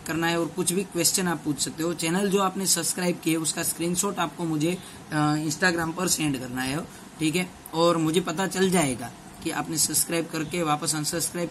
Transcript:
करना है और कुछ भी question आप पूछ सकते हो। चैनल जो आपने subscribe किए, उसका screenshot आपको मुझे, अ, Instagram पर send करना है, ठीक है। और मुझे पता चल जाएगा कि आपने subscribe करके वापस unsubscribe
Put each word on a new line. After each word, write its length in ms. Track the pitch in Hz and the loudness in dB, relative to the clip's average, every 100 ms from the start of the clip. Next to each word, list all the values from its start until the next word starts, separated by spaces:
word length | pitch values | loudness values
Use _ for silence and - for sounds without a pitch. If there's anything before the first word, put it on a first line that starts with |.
| - | -4
करना 200 | 160 165 | 0 2
है 140 | 170 | 2
और 60 | 160 | 0
कुछ 260 | 170 175 | 0 0
भी 100 | 175 | 0
question 460 | - 170 165 - 180 | 0 0 2 2 0
आप 140 | 151 | 0
पूछ 140 | 151 143 | -2 -2
सकते 240 | - 143 | -4 -2
हो। 120 | 165 | -2
चैनल 360 | 160 165 180 202 | 0 0 2 4
जो 120 | 196 | 4
आपने 240 | 190 190 185 | 2 0 0
subscribe 540 | 170 165 - 180 165 | 0 0 0 0 0
किए, 120 | 165 160 | 0 0
उसका 260 | 156 - | 0 -2
screenshot 560 | 165 - 170 175 202 190 | -2 -2 -2 0 0 0
आपको 260 | 170 - | -4 -2
मुझे, 340 | 165 156 160 185 - - - | -2 0 0 -2 -6 -16 -4
अ, 40 | 156 151 151 | 0 2 2
Instagram 580 | 156 151 185 170 160 | 0 2 2 2 -2
पर 140 | 170 180 | -2 0
send 300 | 175 151 131 | 0 0 -2
करना 240 | 127 127 | -4 -4
है, 220 | 131 147 175 - - - | -2 -4 -6 -12 -14 -2
ठीक 180 | 156 165 | 0 2
है। 140 | 180 - - | -2 -8 -4
और 220 | 160 170 165 | 4 6 6
मुझे 240 | 156 170 | 4 2
पता 260 | 180 160 190 | 2 0 0
चल 240 | 180 190 | 2 4
जाएगा 400 | 180 143 120 120 - - - | 4 2 0 -8 -14 -18 -8
कि 60 | 160 | -4
आपने 280 | 147 165 160 | -2 -2 0
subscribe 500 | - 151 - 170 160 | 2 2 2 0 0
करके 300 | 160 151 175 | -2 -2 0
वापस 320 | 160 147 165 | 2 2 0
unsubscribe 560 | 160 147 170 156 175 170 | 0 0 -2 -2 -2 -4